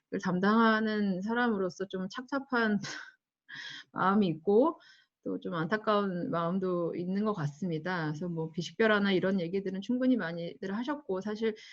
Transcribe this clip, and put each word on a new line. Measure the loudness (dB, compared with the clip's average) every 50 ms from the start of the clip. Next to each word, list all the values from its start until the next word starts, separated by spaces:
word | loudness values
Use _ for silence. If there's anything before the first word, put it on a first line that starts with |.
| _ _ -8 -4 -2
담당하는 | -2 0 2 4 4 6 6 6 6 6 4 2 0 0 0 0 0 0 -2
사람으로서 | -2 -2 0 2 2 2 2 0 0 -2 -4 -6 -8 -6
좀 | -4 -6 -6 -6
착잡한 | -8 -10 -8 -6 -6 -6 -4 -2 0 2 2 2 2 0
<laughs> | -2 -6 -10 -12 -14 -16 -20 _ _ _ _ _ _ -16 -16 -14 -14 -14 -14 -16 -18 _ -4
마음이 | 0 2 4 4 4 4
있고, | 2 0 0 0 4 6 6 6 4 2 -2 -12 -20 -20 _ _ _ _ _ _
또 | -6 -6 -6
좀 | -6 -6 -4
안타까운 | -2 0 0 0 0 2 2 2 2 2 0 -2 -4 -4 -2
마음도 | -2 -2 0 0 -2 -2 0 0 0 0 -2 -2 -4
있는 | -4 -4 -2 -2 0 0
것 | 0 -2
같습니다. | -2 -4 -4 -4 -4 -4 -4 -2 -2 -2 -2 -2 -2 -2
그래서 | -2 -4 -4 -6
뭐 | -6 -4 -4 -6 -4
비식별화나 | -6 -8 -8 -6 0 2 4 4 4 4 4 4 2
이런 | 2 2 2 0 0
얘기들은 | -2 -2 -2 -4 -2 -4 -4 -4
충분히 | -4 -2 -2 0 2 2 2
많이들 | 2 0 -2 -4 -6 -8 -8 -8 -8 -6 -6 -4
하셨고, | -4 -4 -4 -6 -6 -4 -4 -4 -4
사실 | -2 -4 -4 -2 -2 -2 -2 -4 -12 -20